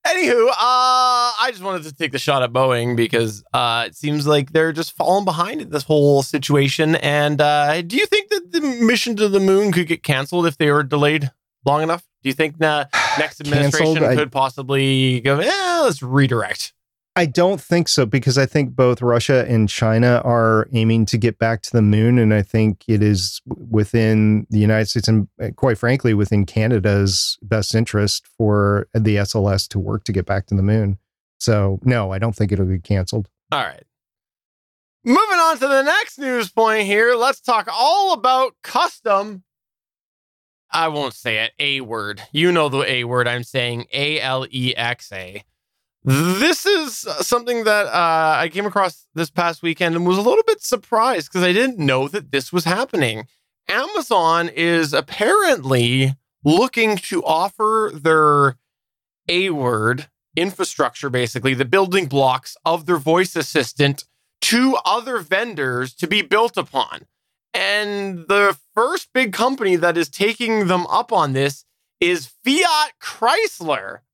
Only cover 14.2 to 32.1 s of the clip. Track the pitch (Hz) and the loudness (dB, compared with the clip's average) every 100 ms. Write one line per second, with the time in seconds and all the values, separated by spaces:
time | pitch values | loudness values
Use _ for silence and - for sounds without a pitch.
14.2 | 147 139 135 - 131 135 135 135 131 127 | 0 0 -2 -2 -4 0 2 2 2 0
15.2 | 123 143 220 392 370 339 277 139 127 135 | 0 0 0 -2 -2 0 0 -2 -2 2
16.2 | 135 120 98 - - _ _ _ _ 185 | 2 0 -4 -8 -10 _ _ _ _ -2
17.2 | 170 147 175 190 - 175 165 - 117 135 | 0 2 2 0 0 0 2 0 2 0
18.2 | 135 127 135 156 135 131 123 120 120 120 | 0 0 2 0 -2 2 2 2 2 2
19.2 | - 131 120 117 104 - 113 113 123 120 | 2 2 2 2 2 2 2 4 4 4
20.2 | 131 117 113 110 - 117 113 113 104 113 | 2 2 4 2 2 0 2 2 2 2
21.2 | 113 - 113 113 - 120 104 104 113 123 | 0 0 -2 -2 -2 2 4 4 4 4
22.2 | 110 107 95 110 110 98 - 107 104 98 | 4 2 0 0 0 -2 -2 2 2 2
23.2 | 92 - - - 117 110 104 117 110 110 | -2 -10 -14 -14 -2 0 2 2 2 4
24.2 | 107 107 - 107 104 110 107 - - 110 | 4 2 0 2 2 2 0 -2 2 0
25.2 | 95 _ 107 - 135 110 120 135 120 104 | 0 _ -10 -2 -2 0 0 0 2 2
26.2 | 101 104 95 - 110 117 104 101 98 92 | 2 0 0 -2 0 0 2 2 0 -2
27.2 | - - 104 110 98 113 110 107 101 - | -4 -8 -4 -4 0 -2 0 -2 -2 -4
28.2 | _ _ 107 104 101 104 - 113 107 104 | _ _ 0 2 2 0 -2 -2 0 0
29.2 | 101 110 101 95 - 101 95 104 - 95 | 0 0 0 -2 -4 -6 -4 -6 -4 -4
30.2 | 90 98 - 101 98 110 101 98 _ _ | -2 -4 -2 0 2 0 0 -4 _ _
31.2 | _ _ - 107 98 95 127 123 98 | _ _ -2 0 0 0 0 0 -2